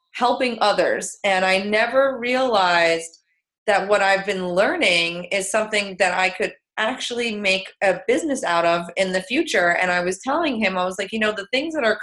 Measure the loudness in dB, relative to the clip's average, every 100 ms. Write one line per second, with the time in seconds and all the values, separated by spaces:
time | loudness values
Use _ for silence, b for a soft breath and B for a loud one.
0 | _ 0 0 2 0 0 2 2 2 0
1 | -4 -4 0 2 2 2 0 0 2 2
2 | 2 0 -2 0 2 2 4 4 4 2
3 | -4 -16 _ _ _ _ 0 0 2 2
4 | 4 2 0 -4 -2 0 0 2 2 2
5 | 0 -4 -4 -4 -2 -2 -2 -2 -4 -2
6 | 0 2 -2 -2 -6 -6 _ -4 -4 -4
7 | -6 -4 -4 -2 -2 -2 -4 -2 0 0
8 | 0 0 0 -2 0 2 2 0 -2 -4
9 | -2 -2 -2 -2 0 0 2 2 0 0
10 | -2 -4 -2 -2 -2 0 -2 0 -2 -4
11 | -6 -2 -2 -2 -4 -4 -4 -2 0 0